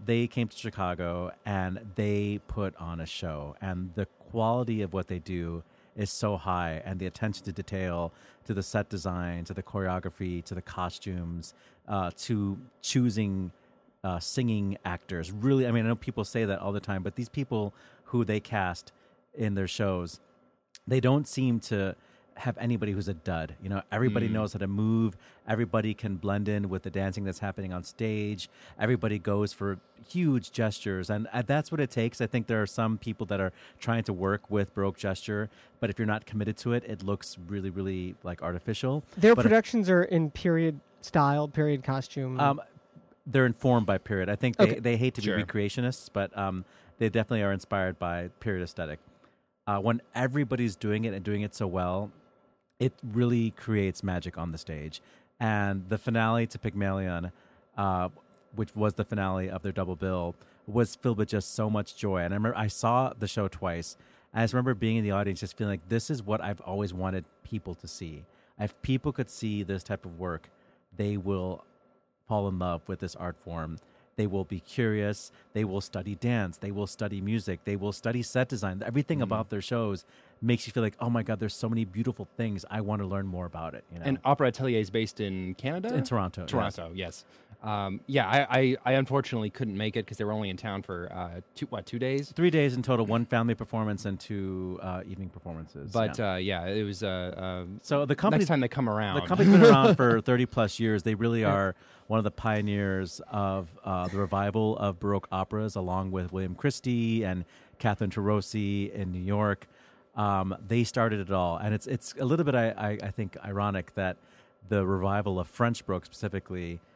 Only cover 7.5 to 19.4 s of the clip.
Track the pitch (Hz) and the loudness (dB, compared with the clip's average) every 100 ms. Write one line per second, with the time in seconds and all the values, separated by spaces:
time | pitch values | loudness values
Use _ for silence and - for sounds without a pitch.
7.5 | 92 - 98 92 85 85 - - - - | -10 -6 -4 -2 -2 -4 -8 -20 -16 -6
8.5 | 101 95 107 104 101 87 90 87 85 85 | -6 -2 -2 -2 -4 -4 -4 -4 -6 -8
9.5 | 90 - 101 95 92 90 - 92 87 - | -10 -8 -4 -2 -2 -4 -6 -6 -6 -8
10.5 | 90 - - 90 - 101 90 85 85 82 | -10 -10 -6 -6 -6 -8 -6 -6 -8 -10
11.5 | - _ _ - 101 87 - - 110 101 | -16 _ _ -6 -2 -2 -6 -4 -2 -2
12.5 | 98 131 _ - 131 123 104 104 95 92 | -4 -10 _ -2 2 2 2 0 -2 -4
13.5 | - _ _ _ _ 95 87 - - 123 | -10 _ _ _ _ -4 -4 -4 -2 0
14.5 | 107 98 95 92 90 - 87 85 101 123 | 0 0 -2 -6 -8 -6 -6 -6 -2 2
15.5 | 135 123 117 110 113 - 113 104 117 107 | 4 4 2 2 0 -2 -6 -4 -2 0
16.5 | 98 98 101 - 95 92 - 120 - 135 | 0 -2 -4 -2 -4 -4 -6 -6 -6 -4
17.5 | 113 104 - - - - 123 110 107 - | -2 -2 -6 -18 -20 -4 0 2 0 0
18.5 | 110 92 87 - - _ _ _ - | -2 -2 -4 -10 -20 _ _ _ -4